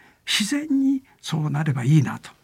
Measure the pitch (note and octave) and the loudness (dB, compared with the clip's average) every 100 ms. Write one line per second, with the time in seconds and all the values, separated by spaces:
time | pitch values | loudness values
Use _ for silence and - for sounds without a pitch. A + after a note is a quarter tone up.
0 | - _ - - G#3 D4 D#4 C4+ C4+ C4+ | -20 _ -6 -4 -2 -2 0 2 2 0
1 | - _ - D#3 D3+ C#3+ D#3 C3 A#2+ D#3 | -4 _ -6 -4 -2 -2 -2 0 4 4
2 | A2 A2+ - - | 4 -2 -12 -20